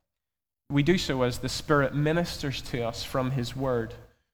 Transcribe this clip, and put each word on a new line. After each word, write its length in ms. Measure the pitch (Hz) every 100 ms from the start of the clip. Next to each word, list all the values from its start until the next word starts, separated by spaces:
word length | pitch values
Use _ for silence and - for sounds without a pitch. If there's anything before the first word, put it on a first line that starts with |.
| _ _ _ _ _ _ _
We 140 | 143
do 160 | 143 185
so 240 | - 135
as 160 | 123 120
the 100 | 127
Spirit 460 | - - 147 131
ministers 680 | 139 147 165 170 - 147 127
to 200 | - 131
us 200 | 117 117
from 280 | - 139 127
his 260 | 135 120 123
word. 380 | 135 120 110 - - _ _